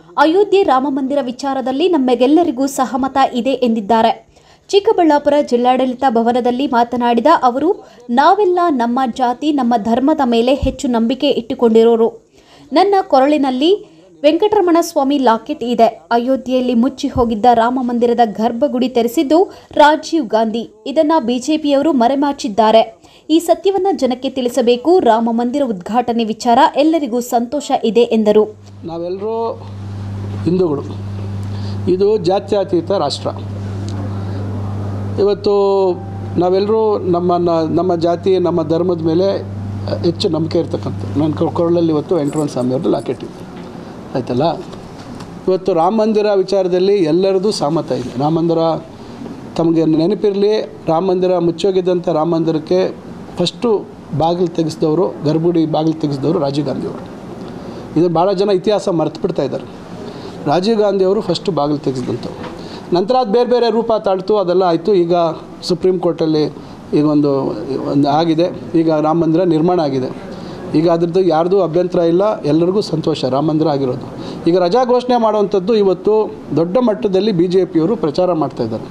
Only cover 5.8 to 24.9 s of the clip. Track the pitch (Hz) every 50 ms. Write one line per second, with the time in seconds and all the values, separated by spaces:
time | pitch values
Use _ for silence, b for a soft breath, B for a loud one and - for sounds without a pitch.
5.8 | 262 262 247 - 277 269 220 226 233 233 240 254 233 247 247 247 285 285 269 233
6.8 | 240 240 - 247 240 240 240 - 220 294 339 330 320 247 233 269 294 339 415 B
7.8 | B B B B B - 240 254 285 330 381 392 427 359 359 370 349 349 294 247
8.8 | 233 233 240 269 269 247 220 - 254 240 247 240 285 302 302 277 254 233 240 233
9.8 | 196 233 226 247 262 302 311 302 277 240 233 233 233 254 277 262 - 262 262 -
10.8 | - 262 240 226 226 226 269 254 294 285 - - 233 - 269 - 247 233 220 226
11.8 | 226 233 233 226 226 220 - - - b b b b b b b b b 254 311
12.8 | 381 403 392 381 381 - - 262 262 294 302 302 277 269 254 254 285 339 403 415
13.8 | B B B B B B B - - 294 320 339 415 415 427 427 359 359 320 339
14.8 | 339 330 - 302 269 269 285 285 262 233 226 226 226 - 294 - 233 240 240 214
15.8 | 226 214 - - - - 233 240 240 254 269 262 262 254 254 254 254 247 254 233
16.8 | 233 269 269 - - 262 - - 240 233 233 214 202 247 240 233 226 233 254 262
17.8 | 254 240 240 240 226 240 233 233 240 220 185 - 220 240 240 233 294 285 233 254
18.8 | 247 254 254 247 226 233 233 320 330 262 294 330 403 B B B B B - 302
19.8 | 294 294 311 302 311 - - 330 269 202 220 220 226 226 208 233 214 - - -
20.8 | - - 254 302 320 302 330 320 247 214 247 254 240 - 311 302 302 285 285 269
21.8 | 277 320 320 254 226 240 269 277 294 285 277 285 - 262 202 240 220 214 220 220
22.8 | 220 - - b b b b b b - 311 330 320 359 339 339 - 381 381 392
23.8 | 370 392 359 240 277 240 254 254 - 269 269 277 240 247 240 285 240 226 247 240
24.8 | 240 302